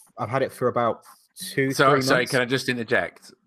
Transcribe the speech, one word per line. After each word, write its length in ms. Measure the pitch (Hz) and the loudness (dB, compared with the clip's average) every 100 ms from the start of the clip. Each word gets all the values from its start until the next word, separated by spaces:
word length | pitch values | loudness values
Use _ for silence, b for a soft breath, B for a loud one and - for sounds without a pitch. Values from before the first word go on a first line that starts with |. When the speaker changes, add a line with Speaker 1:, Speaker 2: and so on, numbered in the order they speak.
| - - | -18 -10
Speaker 1:
I've 120 | 113 | -4
had 120 | 131 | -2
it 100 | 120 | -2
for 160 | - 123 | -2 -2
about 360 | 120 117 - - - _ - | 0 0 -2 -10 -20 _ -16
two, 340 | - - 135 | -8 -2 0
Speaker 2:
So, 200 | 135 139 | 2 4
Speaker 1:
three 100 | 143 | 4
Speaker 2:
sorry, 180 | 131 131 | 4 0
Speaker 1:
months. 80 | 123 | 2
Speaker 2:
can 100 | 131 | 0
I 40 | 120 | 0
just 220 | 131 131 | -2 -2
interject? 640 | 123 110 113 85 - - - | -4 0 0 -2 -8 -20 -20